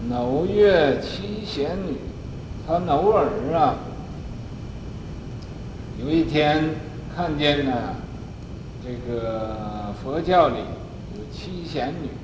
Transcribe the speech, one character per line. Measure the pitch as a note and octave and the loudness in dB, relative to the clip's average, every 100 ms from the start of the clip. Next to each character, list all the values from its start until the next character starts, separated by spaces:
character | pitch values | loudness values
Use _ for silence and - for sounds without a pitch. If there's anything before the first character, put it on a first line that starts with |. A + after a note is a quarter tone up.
| A#2 | -2
耨 | B2 B2 C#3 F#3 | 0 2 2 2
月 | G#3 G#3 F3+ D3 B2+ | 8 8 10 6 4
七 | - - - G#3+ - | 0 -6 -6 -6 -6
贤 | - C#3+ F#3 F#3+ | -2 -2 0 -4
女。 | B2+ - - - - - - - | -4 -6 -10 -10 -10 -8 -8 0
他 | E3 F3+ | 0 4
偶 | C#3+ F#3+ | 4 6
尔 | A3 - G#2 B2+ E3 | 6 4 2 0 4
啊， | D3 - - - - - - - - - - - - - - - - - - - - - - - | 4 2 -6 -10 -10 -8 -8 -8 -8 -10 -10 -8 -8 -10 -10 -10 -10 -10 -10 -10 -10 -10 -10 -6
有 | C3+ | 2
一 | D#3+ D#3 | 4 4
天 | D3 D3+ D#3 D#3 D#3 - - - - | 4 6 6 2 -2 -6 -10 -10 -2
看 | F3 D3 | -2 2
见 | D3 C#3+ C3+ | 4 4 2
呢， | B2 A2 A2+ - - - - - - - - | 0 -2 -6 -8 -10 -12 -12 -12 -12 -12 -12
这 | B2 A#2+ A2+ | -8 -8 -4
个 | A#2 A2+ A2 A2 A2 G#2+ G#2+ G#2 G#2 | -2 -2 -4 -4 -6 -6 -6 -6 -6
佛 | C3 D3 | -4 -2
教 | E3+ F3+ D3+ | 4 6 6
里 | A#2 - - - - - - | 4 -4 -8 -10 -12 -10 -10
有 | - | -10
七 | - - F3 E3 | -10 -8 -8 -6
贤 | - B2+ E3+ | -2 -2 -4
女 | C#3+ - | -6 -8